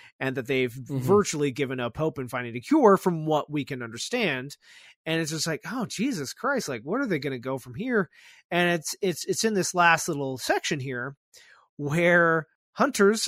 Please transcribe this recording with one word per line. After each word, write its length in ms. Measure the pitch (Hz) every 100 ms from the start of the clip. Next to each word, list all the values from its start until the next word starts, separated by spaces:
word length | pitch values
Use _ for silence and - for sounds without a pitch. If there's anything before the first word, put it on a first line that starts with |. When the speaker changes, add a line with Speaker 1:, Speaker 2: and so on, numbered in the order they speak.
| - _
Speaker 1:
and 160 | 131 131
that 120 | 113
they've 260 | 131 127
Speaker 2:
Mm-hmm. 240 | 123 120 135
Speaker 1:
virtually 540 | 127 208 190 151 147
given 280 | 123 131 131
up 160 | 120 143
hope 240 | 160 151
in 80 | 123
finding 300 | 127 120 120
a 20 |
cure, 380 | - 302 226 190
from 280 | 190 165 156
what 240 | 151 -
we 140 | 147
can 180 | 131 131
understand. 760 | 120 113 - 247 196 131 139 - _ - - _
And 160 | 160 165
it's 120 | 156
just 160 | 160 165
like, 140 | 151 165
"Oh, 220 | 247 170
Jesus 440 | - 262 196 135
Christ, 380 | - 247 269 -
like, 140 | 120
where 180 | 135 233
are 60 | 277
they 100 | 160
gonna 220 | 143 127
go 180 | 127 131
from 160 | 127
here?" 340 | 123 254 226 180 _ - - _
And 180 | 175 175
it's, 260 | 170 - -
it's, 240 | 190 165 -
it's 180 | 175
in 120 | 220 202
this 180 | 165
last 340 | 180 170 165 -
little 300 | 143 135 131
section 420 | - 381 - 151
here 360 | 135 123 131 143 _ _ _ _ _ -
where 720 | 143 160 175 175 165 160 151 _ _
hunters, 540 | - 277 - 202 220